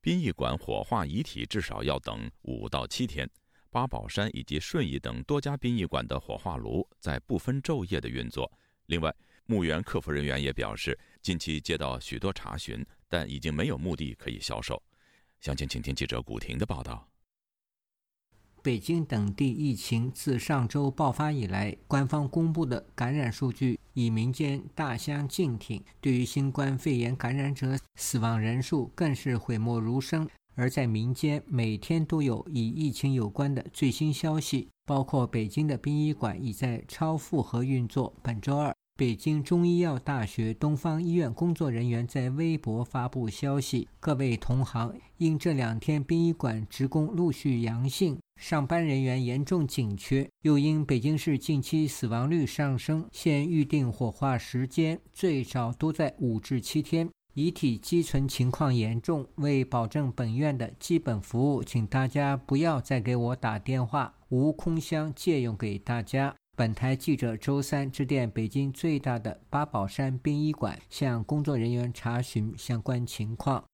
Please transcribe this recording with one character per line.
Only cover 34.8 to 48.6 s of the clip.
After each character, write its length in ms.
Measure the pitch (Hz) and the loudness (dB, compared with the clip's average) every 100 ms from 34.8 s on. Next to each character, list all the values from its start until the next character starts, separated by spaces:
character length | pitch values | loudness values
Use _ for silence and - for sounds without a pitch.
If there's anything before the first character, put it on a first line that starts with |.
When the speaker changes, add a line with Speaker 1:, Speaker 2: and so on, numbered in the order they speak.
| - | -2
Speaker 2:
包 180 | 139 | 0
括 220 | 131 143 123 | 2 2 2
北 200 | 120 107 | 0 -2
京 220 | - 151 | 0 0
的 80 | 131 | 0
殡 200 | 143 147 | 0 2
仪 180 | 151 | 2
馆 280 | 147 117 92 | 2 -2 -2
已 80 | 127 | -6
在 320 | 101 131 117 - | -2 -2 -2 -8
超 280 | - 160 160 | -2 0 0
负 260 | - 160 | 0 0
荷 200 | 117 120 | 0 0
运 240 | 131 131 120 | 2 0 0
作。 300 | - 123 - | 0 -2 -4
本 180 | - 113 | -6 -4
周 160 | 135 143 | 0 2
二， 180 | 147 - _ - | 0 -2 _ -2
北 180 | 127 | 0
京 300 | 110 156 151 | 0 0 0
中 240 | 135 175 175 | 2 4 6
医 120 | 175 | 4
药 180 | 175 131 | 4 0
大 260 | - 139 | -2 -2
学 300 | 104 - 110 | -2 0 -2
东 200 | 113 151 | 0 0
方 260 | 147 165 160 | 2 0 0
医 120 | 170 | 2
院 200 | 170 143 | 2 2
工 220 | 120 170 | 2 0
作 160 | 165 156 | 2 0
人 160 | 117 120 | 0 2
员 160 | 117 120 | 0 0
在 240 | 139 127 | -2 -2
微 260 | 135 165 160 | 0 0 0
博 260 | 139 110 | 0 -2
发 240 | 120 139 123 | -2 -2 -2
布 220 | 131 113 | -2 -4
消 320 | 98 139 139 | -2 0 0
息 260 | 131 127 - - | 0 -2 -2 -4
：“各 140 | - | 0
位 200 | 135 135 | 2 2
同 300 | 113 - 123 | 0 2 2
行， 340 | 131 117 117 - - - | 2 0 -4 -4 -18 0
因 200 | 165 151 | 2 2
这 140 | 175 | 2
两 260 | 143 117 113 | 2 0 0
天 240 | - 151 | 0 0
殡 220 | 135 165 | 2 4
仪 80 | 170 | 4
馆 340 | 165 131 110 110 | 2 0 -2 -6
职 180 | - 135 | -2 0
工 200 | 156 156 | 2 0
陆 220 | 190 175 | 2 2
续 300 | 135 143 123 | 2 0 2
阳 260 | 117 113 131 | 0 0 -2
性， 320 | - 185 131 - - | 2 0 0 -10 -18
上 260 | - 160 | -2 0